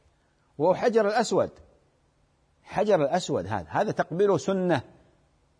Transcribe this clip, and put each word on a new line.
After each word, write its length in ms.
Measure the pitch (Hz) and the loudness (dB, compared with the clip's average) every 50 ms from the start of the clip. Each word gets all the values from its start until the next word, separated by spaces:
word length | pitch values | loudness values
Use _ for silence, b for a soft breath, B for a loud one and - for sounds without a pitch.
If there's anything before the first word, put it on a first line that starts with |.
| _ _ _ _ _ _ _ _ _ _ _ | _ _ _ _ _ _ _ _ _ _ _
وهو 180 | - 147 180 180 | -2 0 0 0
حجر 320 | - - 247 208 226 214 | 2 0 0 2 2 2
الأسود، 420 | 202 214 247 220 - 202 156 110 - - - - _ _ _ _ _ _ _ _ _ _ _ _ _ _ _ _ _ _ _ _ | 2 2 0 0 0 0 0 0 -2 -4 -16 -20 _ _ _ _ _ _ _ _ _ _ _ _ _ _ _ _ _ _ _ _
حجر 320 | - - - 214 208 202 | -8 -4 -2 0 2 2
الأسود 520 | 165 143 135 160 185 175 - 147 104 87 | 2 2 0 0 -2 -2 -2 -4 -4 -4
هذا، 200 | 95 110 98 82 - | -4 -6 -6 -6 -4
هذا 220 | - 147 214 214 | -2 -2 -2 -2
تقبيله 460 | - - 170 - 147 175 208 202 190 | -2 -4 -4 -4 -2 0 2 2 2
سنة، 440 | 151 - - 196 190 180 180 165 127 - - - - _ _ _ _ _ _ _ _ _ _ _ | 0 0 -2 -2 0 0 0 0 0 -2 -6 -20 -20 _ _ _ _ _ _ _ _ _ _ _